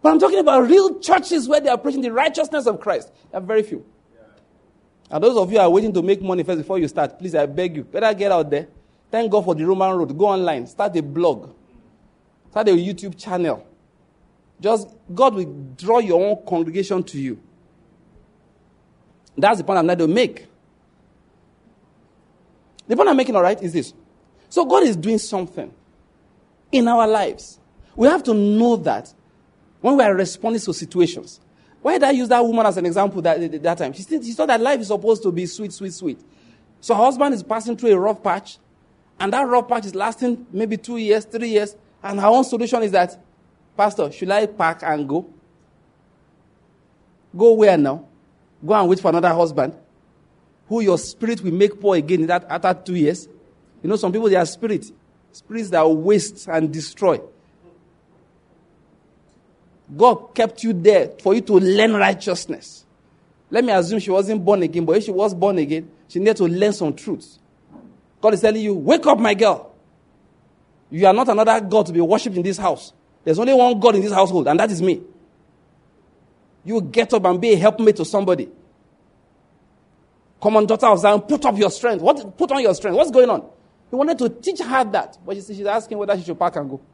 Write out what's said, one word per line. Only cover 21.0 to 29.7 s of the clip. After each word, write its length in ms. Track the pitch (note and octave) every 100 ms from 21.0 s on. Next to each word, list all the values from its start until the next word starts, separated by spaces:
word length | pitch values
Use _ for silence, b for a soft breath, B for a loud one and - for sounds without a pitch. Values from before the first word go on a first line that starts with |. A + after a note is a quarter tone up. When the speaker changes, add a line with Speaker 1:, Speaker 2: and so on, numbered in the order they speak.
| _ _ _ _ _ _ _ _ _ _ _ _ _ _ _ _ _ _ -
Speaker 1:
The 100 | D4+
point 100 | G4+
I'm 80 | C#4
making, 220 | B3+ G#3
all 40 |
right, 200 | F3+ G#3+
is 80 | F#3
this. 220 | D#3+ B2+ _ _ _ _ _ b
So 160 | - C4+
God 180 | F#4+
is 140 | C#4+ F#3
doing 200 | F3+ A3
something 560 | - G3 F3 - - _ _ _ _ _ _ _ _ _ _
in 160 | C4+ A#3
our 180 | A#3 A3
lives. 500 | A3 F#3 - - - _ _ b -
We 120 | B3
have 160 | F4
to 100 | C4
know 420 | G#3+ G3+ G#3+ A#3+ A3+
that 380 | D3+ G#2+ - _ _ _ _ _ _